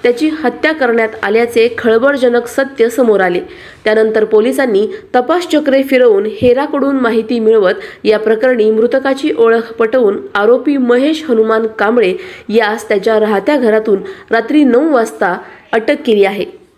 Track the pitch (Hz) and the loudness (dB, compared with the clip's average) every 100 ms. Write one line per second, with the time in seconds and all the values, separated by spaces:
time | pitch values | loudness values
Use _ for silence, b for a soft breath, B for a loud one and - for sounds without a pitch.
0 | 240 240 311 311 247 247 302 311 254 233 | 0 0 -2 -2 -4 -2 -4 -2 0 0
1 | 220 - 202 220 233 233 226 233 240 226 | -2 -4 -2 0 0 0 0 0 0 2
2 | 262 285 247 240 240 - 269 - 226 240 | 2 2 0 0 -2 -4 -4 0 -2 0
3 | 240 202 185 180 - B B B - 214 | 2 2 2 -2 -6 B B B -2 2
4 | 220 220 214 220 226 254 262 196 208 B | 2 0 2 2 2 0 0 0 -2 B
5 | B 247 247 339 349 302 294 269 269 262 | B -2 0 -2 0 -2 2 -2 2 2
6 | 247 196 214 208 247 247 294 277 277 277 | 4 2 0 0 2 2 0 -2 -2 0
7 | 240 233 220 240 220 220 185 - B B | 0 -2 -2 0 2 4 2 0 B B
8 | 208 214 214 220 254 247 214 220 240 262 | 0 0 0 0 0 2 2 2 2 0
9 | 269 269 302 - 226 233 226 - 226 254 | -2 -2 -2 2 2 2 -2 -4 0 2
10 | 220 214 - 202 208 247 254 277 247 240 | 0 0 -4 -2 2 2 0 -2 2 2
11 | 277 311 - 226 220 220 220 220 208 240 | 2 -2 -2 0 2 0 -2 -2 0 2
12 | 196 185 B B B 208 208 220 - 208 | 0 -2 B B B 0 0 -4 -2 -2
13 | 208 220 214 202 196 294 240 214 220 196 | 0 0 2 0 0 0 2 0 0 -2
14 | - B B 226 226 302 285 233 320 269 | -4 B B -4 0 2 4 2 2 0
15 | 226 - 196 190 B B B 226 220 285 | -2 -2 -4 -4 B B B -4 -2 -4
16 | - 214 196 202 - - _ | 0 2 2 0 -10 -12 _